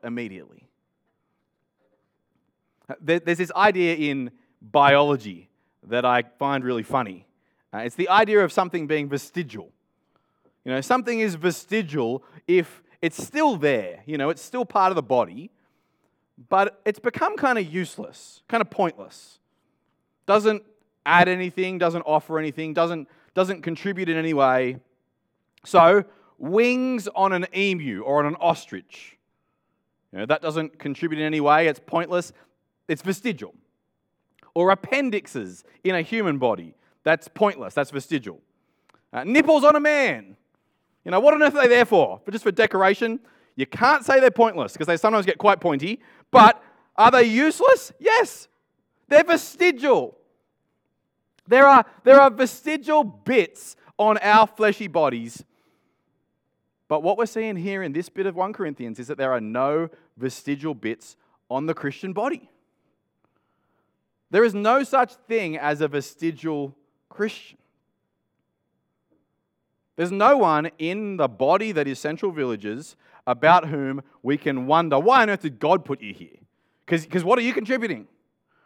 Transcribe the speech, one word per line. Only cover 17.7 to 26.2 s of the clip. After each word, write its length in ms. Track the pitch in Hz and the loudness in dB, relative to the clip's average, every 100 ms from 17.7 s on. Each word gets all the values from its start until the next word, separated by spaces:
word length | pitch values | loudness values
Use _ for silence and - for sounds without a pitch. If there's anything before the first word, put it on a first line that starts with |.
| 175 175 - 82 - - _ - | -8 -8 -12 -18 -20 -20 _ -6
kind 140 | 226 | -4
of 80 | - | -4
pointless. 680 | - 175 - 95 - - _ _ _ _ _ _ _ _ _ - | -2 -4 -4 -18 -20 -20 _ _ _ _ _ _ _ _ _ 0
Doesn't 380 | 208 214 208 - _ _ _ 143 | 2 2 -2 -8 _ _ _ 2
add 220 | 175 180 | 4 4
anything, 500 | 185 180 185 185 185 | 0 -4 -6 -6 -2
doesn't 240 | 170 170 | -2 -2
offer 360 | 151 151 - 160 | 0 -2 0 -6
anything, 360 | 156 147 160 | -6 -8 -6
doesn't, 340 | 156 170 170 135 _ _ | -2 -2 -4 -12 _ _
doesn't 280 | 185 185 185 | -2 -2 -4
contribute 460 | 170 165 202 185 175 | -8 -8 -8 -6 -4
in 80 | 160 | -4
any 180 | 160 | -2
way. 460 | 147 135 131 127 131 _ _ _ _ _ _ _ _ | 0 2 2 -2 -6 _ _ _ _ _ _ _ _
So, 400 | - 185 170 202 196 _ | 0 4 6 4 0 _